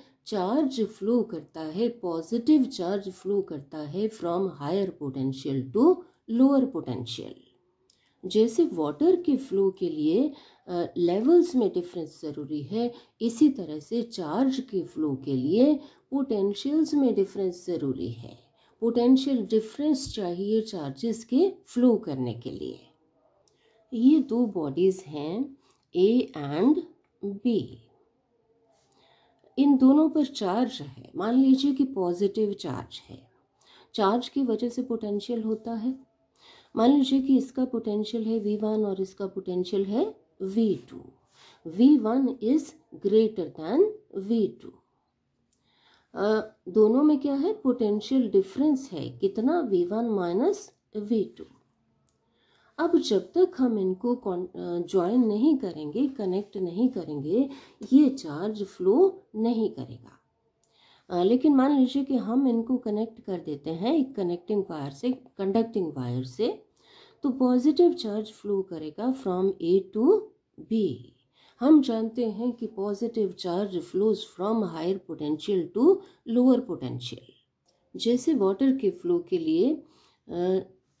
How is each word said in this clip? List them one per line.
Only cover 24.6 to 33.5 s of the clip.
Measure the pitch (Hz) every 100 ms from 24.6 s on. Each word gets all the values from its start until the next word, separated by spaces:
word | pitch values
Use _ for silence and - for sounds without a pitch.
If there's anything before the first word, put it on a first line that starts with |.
| 147 143 190 185 143
हैं | 151 151 208 277 - _ _ _ 175
A | 196 247 - 156
and | 143 151 247 320 - _ _ _ 202 196 247
B, | 202 113 - _ _ _ _ _ _ _ _ _ _ _ _ _ _ _ _ _ -
इन | 285 262
दोनों | 262 294 311
पर | 311 285
चार्ज | - 196 208 254
है। | - 143 - - -
मान | 214 254
लीजिए | 269 262 285
कि | 269
पॉजिटिव | 262 190 175 175 202 220 208
चार्ज | 202 160 87 - - -
है, | - _ _ _